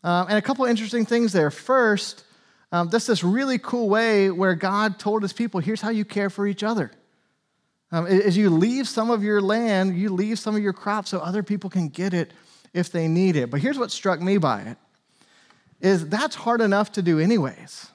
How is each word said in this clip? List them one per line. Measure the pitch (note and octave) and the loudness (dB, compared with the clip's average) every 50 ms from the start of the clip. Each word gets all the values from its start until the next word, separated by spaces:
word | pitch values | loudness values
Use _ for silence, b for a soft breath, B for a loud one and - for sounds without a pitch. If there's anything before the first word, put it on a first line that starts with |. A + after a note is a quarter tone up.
Um, | - F3 F3 F3 F3+ F3 | 0 0 0 0 0 0
and | G#3 | 0
a | G#3+ | 0
couple | - - C4+ B3 C4 | 0 0 -2 0 2
interesting | B3 A#3+ G#3+ A3 G3+ A#3 A#3+ A3+ | 0 0 0 -2 -4 -2 -2 0
things | G#3+ A#3 A#3 A#3 A3 F3+ | 0 2 0 0 2 2
there. | F#3 D#3 D3 | 2 2 2
First, | C#3+ - - - B3+ C4+ A#3+ A3 G#3 G3 - - - - b b b b b b b b b b | 0 -4 -2 0 2 4 4 4 2 0 -2 -8 -12 -14 b b b b b b b b b b
um, | - F3 F3 | -2 -2 0
that's | E3 F3 A#3 A3+ | 2 0 -2 2
this | - A#3 E3+ | 0 0 0
really | E3+ F3+ G3 B3+ C#4 C4+ B3+ | 2 0 2 2 0 0 -2
cool | - - - - A#3+ A#3 G3+ | -2 -2 -4 -4 -2 0 2
way | G3+ A3 A3+ A3+ A3 G3+ G3 G3 | 2 2 2 4 4 4 4 2
where | F3+ E3+ F#3+ F#3+ F3+ | 2 2 2 2 2
God | D#3+ G3 F#3+ G3 G3+ G#3+ G#3+ F#3+ | 0 0 -2 0 0 0 0 -2
told | - - G#3 G#3 A3 G3+ | -2 -4 -2 -2 -2 -2
his | F#3+ - | -4 -4
people, | - A#3 A#3 - F#3 | -4 -6 -4 -2 -4
"Here's | D3 E3 A3 G#3 | -2 -2 -4 -4
how | - G#3+ | -4 -4
you | A#3 G#3+ G#3 | -2 -2 -4
care | G#3 - G#3 G3+ G3 | -4 -2 -2 -2 -2
for | F#3 - G3+ | -2 -2 -2
each | G3+ G3 - G#3+ | -2 -2 -2 -2
other." | G#3+ A#3 G#3 D3 G#2+ - _ _ _ _ _ _ _ _ _ _ _ _ _ _ _ _ _ _ _ | -2 -2 -2 -4 -4 -8 _ _ _ _ _ _ _ _ _ _ _ _ _ _ _ _ _ _ _
Um, | E3+ E3 E3+ | -4 -4 0
a-, | F3 G3 F#3 G3+ | 2 2 4 4
as | G#3 E3+ | 4 4
you | G3 G#3+ G3 | 4 4 4
leave | E3 D#3+ F3 A3+ B3 C4+ C4 | 4 4 4 2 0 -2 -4
some | - - A#3 A3 A#3 | -4 -2 -2 0 0
of | A#3+ A3 G3+ | 0 0 0
your | G#3 G#3 G#3 | 0 0 2
land, | G3 F#3+ G#3 A3+ A#3+ A3+ G3+ F#3 F#3+ F#3+ F3+ | 2 2 0 0 0 0 0 2 0 0 0
you | F3 G3 | 0 -2
leave | G#3+ F#3+ F3+ G3+ G#3+ A3+ - | -2 0 -2 -2 -2 -2 -4
some | - A3 G#3+ | -4 -2 -2
of | G#3+ G#3 | 0 0
your | G3+ | -2
crops | F#3 - - G#3 G#3 G#3+ G3+ - | -4 -4 -6 -4 -4 -4 -4 -4
so | - F3+ | -6 -6
other | D#3 E3+ F#3 G#3+ G3+ | -4 -4 -4 -4 -4
people | - G#3 G3 - F#3+ | -4 -4 -4 -4 -4
can | - F#3+ E3+ D3 | -2 -2 -2 -2
get | C3+ E3 F3+ G3 F3+ | -4 -6 -4 -2 -2
it | F3 E3 - b b b b b b b b b | -2 -2 -4 b b b b b b b b b
if | F3 F3 - - | -4 -4 -2 -2
they | E3+ E3 D#3+ | -2 0 2
need | D#3+ F3 F#3+ F#3+ E3+ | 2 4 4 4 2
it. | D3 B2+ A#2 | 2 0 0
But | C3 C#3+ | -2 -2
here's | C3+ B3+ C#4+ | 0 0 0
what | C4+ A#3+ - | -2 -4 -4
struck | - - - G3 F3+ D#3 | -6 -4 -2 -2 -2 0
me | F3 F#3 G3+ | 0 0 2
by | G3+ D#3+ C#3 A#2 G2+ | 2 2 2 0 -2
it, | G2 A2 - _ _ _ _ _ _ b b b b b b b b b b b b b b b | -4 -10 -14 _ _ _ _ _ _ b b b b b b b b b b b b b b b
is | F3 F#3+ G3 F3+ D#3+ | 2 2 2 2 0
that's | D3+ F#3+ G#3+ C#4 D4+ - | -2 -2 -2 -2 -2 -4
hard | - - A#3 A#3 A#3 | -6 -2 -2 0 2
enough | A3+ G#3 G3 G3+ G#3 - - | 2 2 2 2 0 0 -2
to | G#3+ | -2
do | F3+ F3 E3 D#3 | 0 2 2 2
anyways | D#3+ F#3+ A#3 G#3+ D3+ C3 - - - - - - - - _ | 4 4 2 2 0 -2 -6 -12 -20 -20 -20 -20 -20 -20 _